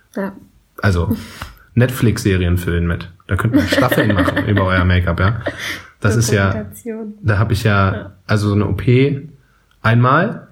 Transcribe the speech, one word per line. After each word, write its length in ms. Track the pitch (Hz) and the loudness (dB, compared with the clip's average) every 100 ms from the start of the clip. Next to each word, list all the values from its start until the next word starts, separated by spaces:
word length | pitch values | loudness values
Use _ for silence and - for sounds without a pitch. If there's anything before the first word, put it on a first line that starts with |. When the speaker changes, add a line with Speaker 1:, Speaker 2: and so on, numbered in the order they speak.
| _ - | _ -8
Speaker 1:
Ja. 160 | 196 - - _ _ - | -8 -10 -20 _ _ -4
Speaker 2:
also 340 | 101 87 85 - - - - - _ | 0 0 0 -4 -8 -16 -18 -18 _
Netflix-Serien 840 | - 127 127 117 - 107 92 90 87 | 0 0 2 0 0 0 2 2 0
füllen 300 | 87 85 85 | 0 -2 -2
mit. 240 | 85 - - - | -4 -8 -16 -6
Da 100 | 98 | -2
könnten 220 | 117 269 | 0 0
wir 60 | - | 0
Staffeln 480 | - 127 - 110 | 0 2 2 2
machen 300 | 101 - 151 | 2 0 -2
Speaker 1:
<laughs> 40 | - | 0
Speaker 2:
über 160 | 98 | 0
euer 200 | 92 92 | 2 2
Make-up, 360 | 90 90 87 85 | 2 2 2 0
ja. 200 | 92 117 - - - - - _ | 0 0 -6 -8 -8 -10 -14 _
Das 160 | 107 113 | 0 0
ist 140 | - | 2
ja, 180 | 101 98 | 2 2
Speaker 1:
Dokumentation. 680 | 143 214 - 240 220 214 - | -2 -8 -12 -12 -10 -10 -6
Speaker 2:
da 160 | 151 101 | -2 0
hab 120 | 110 | 0
ich 120 | - | 0
ja, 300 | 110 101 98 | 0 2 0
Speaker 1:
Ja. 180 | 98 - - - | -2 -8 -14 -4
Speaker 2:
also 220 | 110 104 | -2 2
so 60 | |
eine 120 | 101 101 | 0 0
O 40 | |
P 540 | 98 98 123 139 - - - _ _ _ _ | 0 2 4 4 0 -8 -18 _ _ _ _
einmal 680 | 110 120 123 143 202 - - | 0 4 4 4 2 -4 -12